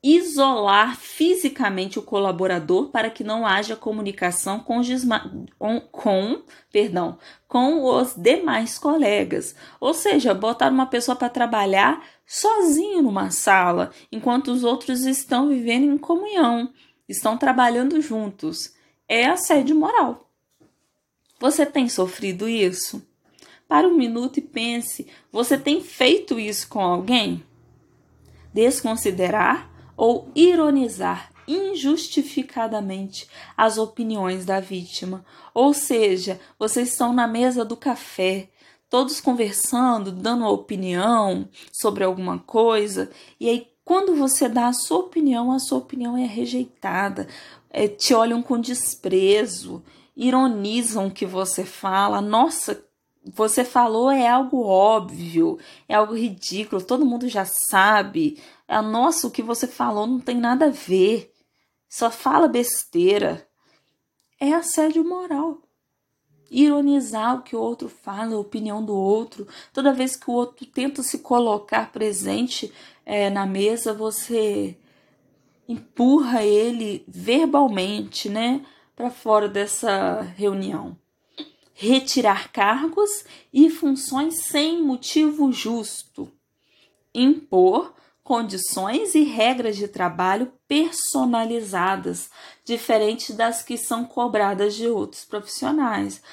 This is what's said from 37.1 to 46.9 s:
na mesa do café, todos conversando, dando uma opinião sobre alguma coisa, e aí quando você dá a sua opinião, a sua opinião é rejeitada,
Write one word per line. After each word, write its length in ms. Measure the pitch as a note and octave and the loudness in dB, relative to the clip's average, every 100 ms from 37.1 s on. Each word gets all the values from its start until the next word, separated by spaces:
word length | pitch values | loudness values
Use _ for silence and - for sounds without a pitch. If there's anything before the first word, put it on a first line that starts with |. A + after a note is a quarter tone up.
na 140 | B3 A#3+ | 2 0
mesa 360 | A3+ B3+ B3 | 2 0 0
do 140 | A3 A#3 | -4 -4
café, 720 | C#4 A#3 - - F#3 F#3+ F#3+ _ _ _ - | -4 -4 -6 -2 -2 -2 -8 _ _ _ -2
todos 320 | B3 C4+ D4+ | 0 0 -2
conversando, 920 | C#4+ A#3+ G#3 G3 - B3 B3+ A3+ G3 | -2 0 -2 -2 -2 0 0 0 -4
dando 300 | F#3 G#3+ A#3+ | -6 -4 -2
uma 80 | A3 | 0
opinião 1000 | G3+ - G3 F#3 F3 G#3+ A#3 G3+ F#3 G3 - - | -2 -4 -8 -4 -2 2 2 2 -2 -8 -16 -16
sobre 320 | - G#3+ G3 | -4 -2 0
alguma 360 | F#3 F#3 F#3 F3 | -2 -2 -6 -8
coisa, 720 | - A3+ A3+ A3 G#3 F#3+ G3 - - - | -2 2 4 2 0 -4 -8 -12 -20 -6
e 80 | A#3 | -2
aí 200 | A#3+ - _ - | -2 -4 _ 0
quando 300 | F#4 G4 D#4 | 2 2 2
você 340 | C4+ - B3 | 2 2 0
dá 200 | A#3+ A#3+ | 2 2
a 40 | |
sua 240 | B3 - F#4 | 0 0 0
opinião, 540 | F#4 E4 C#4+ A#3 B3 | 0 0 2 2 0
a 80 | C4 | -2
sua 180 | - C4 | -2 -4
opinião 400 | C4 C4 A#3+ B3 | -4 -8 -4 -4
é 80 | B3 | -4
rejeitada, 1000 | G#3+ A#3+ B3 B3 _ G3 | -4 -4 -4 -6 _ -6